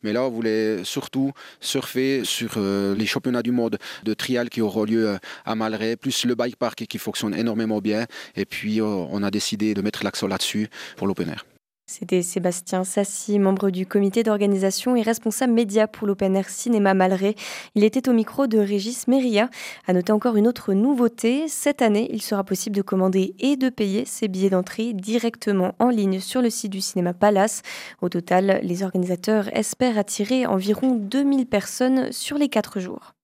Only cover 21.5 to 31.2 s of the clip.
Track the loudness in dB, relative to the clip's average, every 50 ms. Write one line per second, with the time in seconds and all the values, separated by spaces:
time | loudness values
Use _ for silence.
21.5 | -6 -2 0 0 2 4 4 4 4 2 0 -2 -4 -6 -4 -2 -2 -2 0 -2
22.5 | -2 -4 -2 -2 -2 -2 -2 0 2 2 2 4 4 2 0 0 -2 -2 0 0
23.5 | 2 2 0 -2 0 0 -2 0 0 -2 -2 -4 -6 -4 -4 -2 0 2 2 2
24.5 | 2 2 0 -2 -4 -4 -4 -4 -4 -6 -4 -2 -2 0 0 0 -4 -2 -2 0
25.5 | 2 2 2 0 0 _ 2 2 4 2 2 2 0 -2 -4 -2 0 0 0 2
26.5 | 0 -2 -6 -6 -6 -4 -6 -2 -2 0 0 0 0 4 4 4 6 6 4 2
27.5 | 0 -6 -10 -12 -14 -14 -14 -16 -10 _ -4 -2 -2 -2 -2 2 2 4 4 4
28.5 | 2 2 2 -2 -2 -2 -4 -2 0 -2 0 0 -2 -2 0 0 2 2 0 0
29.5 | -2 -2 -2 -2 -2 _ 0 0 2 0 0 -2 -2 -4 -2 0 2 0 2 2
30.5 | 0 0 2 0 0 2 2 2 2 0 -2 -2 0 0